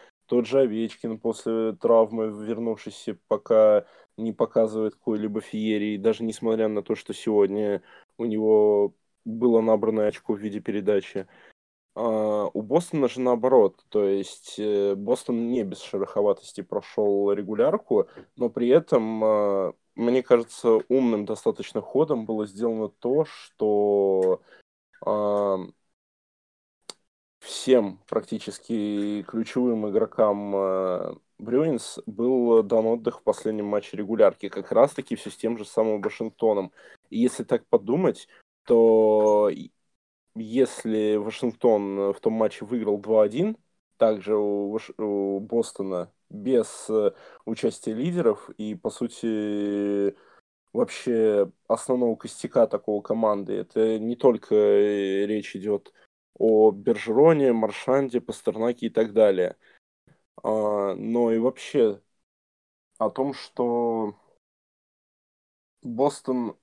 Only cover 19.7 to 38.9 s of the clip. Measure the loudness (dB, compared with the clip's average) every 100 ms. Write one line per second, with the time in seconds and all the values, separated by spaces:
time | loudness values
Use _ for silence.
19.7 | -6 _ -4 0 0 4 2 2 -2 2
20.7 | 2 2 2 2 0 -4 -4 -4 -4 -6
21.7 | -8 -4 0 0 -2 -4 -6 -6 -4 -4
22.7 | -4 -6 -6 -2 0 -2 -6 -20 -2 0
23.7 | 2 2 2 2 2 2 0 _ -20 _
24.7 | _ _ _ -4 -2 -2 0 0 -2 -6
25.7 | -16 _ _ _ _ _ _ _ _ _
26.7 | _ -20 -20 _ _ _ _ -14 -6 2
27.7 | 2 2 -6 _ -6 -4 -8 -10 -14 -6
28.7 | -4 -2 -4 -4 -6 -6 -6 -4 -2 0
29.7 | 0 -2 -2 0 2 0 0 -2 -2 -2
30.7 | -2 -2 -4 -6 -12 _ -18 -2 0 0
31.7 | -2 -6 -14 -12 -4 0 2 4 4 4
32.7 | 2 2 0 -4 -4 -2 -2 -2 -4 -2
33.7 | -4 -4 -8 -4 4 4 2 -6 -10 -2
34.7 | 2 2 2 -8 -8 -10 -8 -6 -6 -6
35.7 | -2 -2 -2 -4 -6 -10 -2 0 0 -2
36.7 | -10 -20 -20 _ -2 0 -2 -4 -4 0
37.7 | 0 2 0 0 -2 -8 _ _ _ 2
38.7 | 4 6